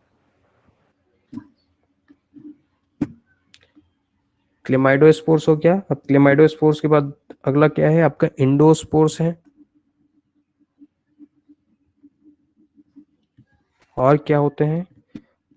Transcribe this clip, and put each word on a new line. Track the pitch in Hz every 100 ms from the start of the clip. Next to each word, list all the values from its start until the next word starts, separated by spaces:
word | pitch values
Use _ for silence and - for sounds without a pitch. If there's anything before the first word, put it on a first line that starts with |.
| _ _ _ _ _ _ _ _ _ _ _ _ _ - - _ _ _ _ _ _ _ _ 294 302 - _ _ _ - - - _ _ _ _ _ _ _ _ _ _ _ _ _ _ -
Clemidiospores | 131 135 139 156 156 - 156 -
हो | 156
गया। | 165 196 -
अब | 139 -
clemidiospores | 139 143 139 156 151 156 151
के | 151
बाद | 151 143 - - - -
अगला | 139 151
क्या | 151 156
है? | 165
आपका | 165 - 160 -
endospores | 131 139 156 156 - 156 156 -
है। | 165 170 _ _ _ _ _ _ _ 294 _ _ _ _ 294 _ 294 _ _ _ 294 294 _ 294 _ _ 285 _ 285 285 302 294 294 311 311 285 _ 294 302 _ _ _ _ _ _ _ _ -
और | 131 147
क्या | - 147
होते | 147 -
हैं? | 151 160 180 _ _ - _ _ _